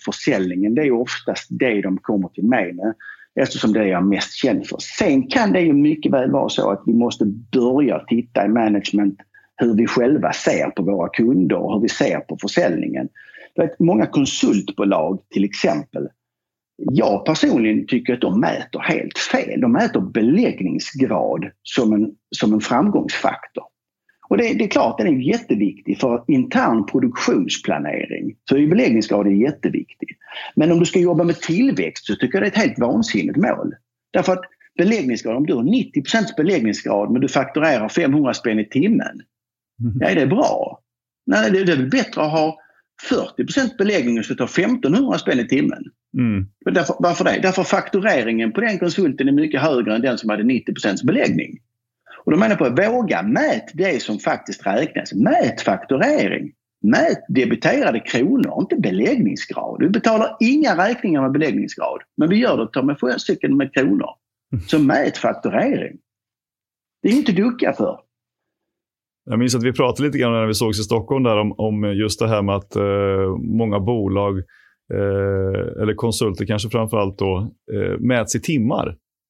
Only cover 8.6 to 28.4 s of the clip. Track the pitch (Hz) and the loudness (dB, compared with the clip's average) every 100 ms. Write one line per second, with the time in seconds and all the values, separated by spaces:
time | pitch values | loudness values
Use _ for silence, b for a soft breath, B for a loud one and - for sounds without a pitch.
8.6 | 110 104 98 101 101 98 - b b - | 2 0 0 0 0 -2 -12 b b -2
9.6 | 117 107 117 - 120 147 85 - - 107 | 2 2 2 2 2 2 0 -2 -2 0
10.6 | 71 - 90 98 85 - 117 131 87 90 | -2 -2 -2 0 -2 0 2 4 2 0
11.6 | - 110 110 - 127 80 - - 101 - | -2 0 0 0 -2 -2 -6 -10 -4 0
12.6 | 175 82 - - - B B B B - | 0 0 -4 -4 -8 B B B B -2
13.6 | 160 - 170 208 - - 135 - 262 202 | -2 2 2 2 2 0 -2 0 0 0
14.6 | - - 101 90 80 98 _ - 202 - | -2 -2 0 2 0 -4 _ -2 -2 0
15.6 | 180 156 143 - 143 _ _ _ _ _ | 0 0 -4 -8 -10 _ _ _ _ _
16.6 | _ - - 131 110 101 - 156 294 170 | _ -8 -2 0 2 0 -2 0 2 2
17.6 | 110 104 - 123 120 120 - 180 160 - | 2 0 0 -4 -2 -2 0 0 0 -2
18.6 | - - - 165 - - - 254 - - | -6 -8 -4 -4 -4 -8 -4 -4 -2 -2
19.6 | 120 135 233 120 92 117 110 180 240 - | 2 2 2 0 -2 0 2 4 2 0
20.6 | 92 98 - 131 131 104 - - 95 - | -4 -4 -6 -2 -2 0 -2 -4 -6 -12
21.6 | - - 110 107 110 - - - 107 107 | -6 0 2 2 0 -4 -14 -2 0 0
22.6 | 107 120 202 202 101 - - - - - | 0 0 2 0 -2 -4 -4 -4 -12 -16
23.6 | - _ _ _ _ b b 196 233 214 | -16 _ _ _ _ b b 0 2 0
24.6 | 214 294 226 226 208 131 131 233 - 110 | 0 2 0 0 0 2 2 0 0 0
25.6 | 101 98 - 98 135 120 - 139 123 247 | 0 -4 -6 -2 0 -2 2 2 2 0
26.6 | 180 113 104 - 127 - - 220 85 - | 2 0 0 0 0 -2 0 0 0 -4
27.6 | - 78 76 - - - - - | -2 -2 -2 -6 -6 -8 -8 -8